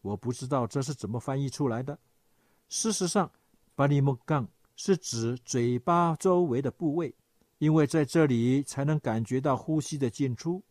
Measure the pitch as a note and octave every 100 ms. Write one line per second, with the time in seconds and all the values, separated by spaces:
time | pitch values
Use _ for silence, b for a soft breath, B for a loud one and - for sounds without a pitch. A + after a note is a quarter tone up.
0 | G2 G2+ A#2+ B2 C3 C#3 A#2 C#3+ C3+ C#3+
1 | G2 A#2+ - C3+ C#3 - C#3+ A2+ C3 D3
2 | _ _ _ _ _ _ _ - A3 G#3
3 | F3+ G#3 F3 _ _ _ _ - C#3+ C#3+
4 | C#3 B2+ - D3+ - _ _ - - F3+
5 | - A#2 A2+ B2+ - C3 A#2+ B2 D3 E3+
6 | F3 D#3 F#3+ F3+ F3 A#2+ C#3 - E3 D3+
7 | D#3 - _ _ _ _ D#3 D#3+ D3 D#3+
8 | C#3+ E3+ D#3 A#2+ A#2+ C3+ C#3 - C#3+ D#3
9 | - A2+ A2+ B2+ C#3+ B2 - D#3 - D3+
10 | B2+ - C#3 A#2 E3 F3+ -